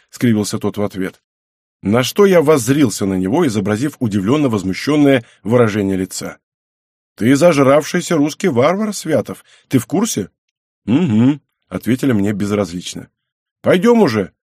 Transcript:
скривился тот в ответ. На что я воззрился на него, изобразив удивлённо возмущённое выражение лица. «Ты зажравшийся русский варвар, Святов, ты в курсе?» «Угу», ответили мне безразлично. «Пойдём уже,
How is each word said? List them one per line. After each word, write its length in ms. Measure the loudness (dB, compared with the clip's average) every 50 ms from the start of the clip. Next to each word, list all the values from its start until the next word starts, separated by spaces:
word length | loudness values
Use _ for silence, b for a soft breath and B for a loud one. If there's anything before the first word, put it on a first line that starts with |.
| _ _
скривился 480 | -8 -2 0 2 2 2 0 -2 -4 -4
тот 200 | -6 -6 -4 -4
в 40 |
ответ. 400 | -6 -6 -6 -6 -8 -8 -10 _ _ _ _ _ _ _ _ _ _ _ _ _
На 200 | -2 0 0 0
что 220 | 0 0 2 2 4
я 160 | 4 4 4
воззрился 680 | 4 4 2 2 2 0 2 2 2 0 0 -2 -4
на 80 | -2 -2
него, 320 | -2 -2 -2 0 0 0
изобразив 500 | 0 0 -2 -2 -2 -2 -2 -4 -6 -6 -4
удивлённо 500 | -6 -4 -2 -2 0 0 0 0 0 0
возмущённое 760 | -2 -2 -2 -4 -6 -6 -4 -2 2 2 4 4 2 2 b b b b
выражение 540 | b 0 2 2 2 2 2 -2 -2 -2 -2
лица. 420 | -2 -4 -6 -8 -10 -12 -12 -14 _ _ _ _ _ _ _ _ _ _ _ _ _ _ _ _
«Ты 200 | -2 2 2 4
зажравшийся 800 | 4 4 4 4 4 4 4 4 2 2 0 -4 -4 -2 -2 0
русский 320 | 0 0 -2 -4 -4 -4 -2
варвар, 460 | 0 2 2 2 0 -2 -4 -6 -8
Святов, 500 | -8 -6 -2 -2 -2 -2 -4 -10 -14 _ b b b b b
ты 100 | -2 -2
в 80 | -2
курсе?» 440 | 0 -2 -2 -2 -2 -4 -6 -8 -10 _ _ _ _ _ _ _ _ _ _ -4
«Угу», 540 | -2 0 0 0 2 2 2 4 2 2 -2 _ _ _ _ _ -12
ответили 440 | -10 -6 -4 -4 -2 -2 0 0
мне 200 | 0 0 0 -2
безразлично. 760 | -2 -2 -4 -2 -2 -2 -4 -4 -6 -10 -12 -12 -14 -14 -18 -20 _ _ _ _ _ _ _ _ _ _
«Пойдём 400 | 0 0 2 2 4 4 4 4
уже, 320 | 4 2 2 -2 -4 -4 _ _ _